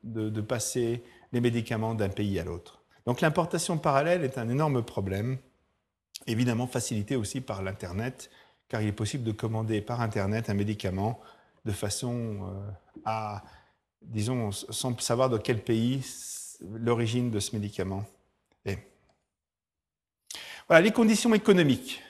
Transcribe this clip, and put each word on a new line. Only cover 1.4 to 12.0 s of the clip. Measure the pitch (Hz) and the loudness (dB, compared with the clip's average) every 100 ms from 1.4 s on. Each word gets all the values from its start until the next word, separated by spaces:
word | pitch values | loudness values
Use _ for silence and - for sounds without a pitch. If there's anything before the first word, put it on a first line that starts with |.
médicaments | 120 117 113 113 110 | 2 2 -2 -2 -2
d'un | 110 101 | 0 -2
pays | 92 104 95 | 0 0 0
à | |
l'autre. | 85 85 - - _ _ - | -2 -8 -12 -20 _ _ -4
Donc | 123 | 2
l'importation | 165 151 165 170 - 165 | 2 2 0 -2 -2 0
parallèle | 156 135 156 175 | 4 4 4 2
est | 139 127 | 0 -4
un | 117 | -2
énorme | 131 156 131 | 0 2 2
problème, | 113 - 98 95 117 131 _ _ _ _ _ _ _ - - | 0 -4 -2 -2 -2 -4 _ _ _ _ _ _ _ -12 -2
évidemment | 113 123 117 123 | 2 2 2 0
facilité | 127 - 110 101 | -2 -2 -4 -2
aussi | 135 104 131 | -2 -2 -6
par | 127 98 | -6 -6
l'Internet, | 95 98 92 90 117 127 - - - _ _ | -6 -6 -6 -4 -4 -6 -18 -20 -20 _ _
car | 117 | -2
il | 107 | 0
est | |
possible | 104 110 143 | 0 -4 -2
de | 113 | -4
commander | 104 113 113 110 110 | -4 -2 -2 0 -2
par | 104 120 | -2 -4
Internet | 113 107 98 107 113 | -2 0 0 0 0
un | |
médicament | 101 101 104 190 190 151 120 - - _ _ 113 | -2 0 -2 -4 -2 -2 -4 -12 -20 _ _ -6
de | |
façon, | 98 104 - | -4 -4 -4